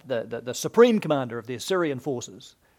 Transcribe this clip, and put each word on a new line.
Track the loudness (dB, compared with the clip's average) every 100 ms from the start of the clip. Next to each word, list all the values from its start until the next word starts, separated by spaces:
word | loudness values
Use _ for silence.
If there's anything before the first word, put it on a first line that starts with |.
| -6
the, | -6 -4
the, | -8
the | -8
supreme | -6 0 6 8 6
commander | 0 -2 -2 -8
of | -8
the | -10
Assyrian | -2 0 0 -2
forces, | -4 -6 -8 -18 -20 _ _